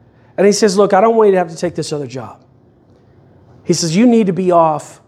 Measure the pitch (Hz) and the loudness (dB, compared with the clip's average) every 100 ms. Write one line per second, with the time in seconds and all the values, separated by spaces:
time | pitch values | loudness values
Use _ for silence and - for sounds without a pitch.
0 | _ _ _ - 196 202 214 185 202 190 | _ _ _ 0 0 2 0 2 2 2
1 | 226 226 214 190 170 165 175 - 151 147 | 2 2 2 2 -2 -6 -8 -8 -8 -10
2 | 135 127 107 - _ _ _ _ _ _ | -10 -14 -16 -20 _ _ _ _ _ _
3 | _ _ _ _ _ - - 170 170 165 | _ _ _ _ _ -12 -6 -4 -2 0
4 | 247 226 202 170 185 170 160 151 - - | 2 2 0 -2 0 2 0 -2 -10 -20